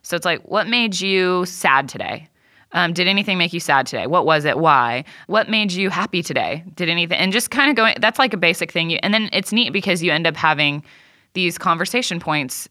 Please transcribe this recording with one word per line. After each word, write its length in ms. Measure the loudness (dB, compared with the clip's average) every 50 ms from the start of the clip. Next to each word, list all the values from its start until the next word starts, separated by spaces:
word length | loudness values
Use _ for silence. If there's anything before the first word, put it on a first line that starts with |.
| -10
So 120 | -8 -6
it's 100 | -2 -2
like, 180 | -2 -2 -2 -4
"What 240 | -2 -2 -2 0
made 340 | 0 0 0 0 0 -2 -2
you 440 | 0 2 2 2 2 2 2 0 -2
sad 420 | -4 -4 0 2 4 4 4 2 0
today?" 380 | -6 -8 -8 -8 -8 -10 -12 -18 _ _ _ _ _ _ _ _
Um, 220 | -2 -2 0 0 0
"Did 140 | 0 0
anything 320 | 2 2 0 0 0 0 0
make 120 | 0 -2
you 80 | -2 -2
sad 280 | 0 2 2 2 2
today? 180 | 0 -4 -6 -2
What 220 | 0 0 2 4
was 180 | 4 2 2 2
it? 140 | 0 0 2
Why? 440 | 4 4 4 4 4 2 -2 -4 -6 -10 -16 -18 -6
What 240 | -2 0 0 0 2
made 220 | 0 0 0 0
you 180 | 0 -2 -2 -2
happy 320 | -2 -2 -2 -2 -2 -4
today? 420 | -4 -2 -2 -2 -2 -2 -4 -6 -10 -12 -8
Did 120 | -4 -2
anything?" 300 | -2 0 0 -2 -2 0
And 160 | 0 0 0 0
just 160 | -2 -2 -2
kinda 240 | 0 0 2 2 2
going, 220 | 2 2 2 2 2
that's, 200 | 0 0 2 2
like, 120 | 0 0
a 60 | 0
basic 340 | 2 2 2 2 0 -4 -4
thing. 200 | -2 -2 -2 -2
You, 80 | -2 -2
and 100 | 0 0
then 160 | 0 0 0 -2 -2
it's 180 | -4 -2 0
neat 200 | 0 0 0 0 -2
because 300 | -2 -2 0 0 0 0
you 80 | 0
end 160 | 0 2 0
up 80 | 0 0
having 460 | 2 2 2 4 4 2 0 0 -4 -8 -12 -20 -20 -20 _ _ _ _ _ -4
these 240 | -2 -2 -2 -2
conversation 640 | -2 0 0 0 0 0 -2 -2 -2 -2 -2 -4 -4
points 500 | -4 -2 -2 -2 -2 -4 -8 -12 -12